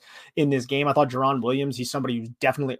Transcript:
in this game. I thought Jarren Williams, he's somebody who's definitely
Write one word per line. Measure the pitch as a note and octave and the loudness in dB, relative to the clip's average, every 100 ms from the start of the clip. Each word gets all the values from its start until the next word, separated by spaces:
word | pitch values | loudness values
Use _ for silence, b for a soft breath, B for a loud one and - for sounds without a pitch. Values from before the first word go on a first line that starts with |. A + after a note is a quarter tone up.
| B B B - | B B B -2
in | D3 | 2
this | C3+ A#2+ | 0 0
game. | C#3 C#3+ | 0 2
I | |
thought | D3 C3+ | 4 2
Jarren | B2+ C3+ C3+ | 2 0 2
Williams, | A#2+ C3+ C#3 A#2+ | 0 0 -2 -4
he's | A#2+ | -6
somebody | C#3+ B2+ A#2+ | -4 -2 -4
who's | A2+ - | -6 0
definitely | C3+ C#3+ C3+ | 0 2 -4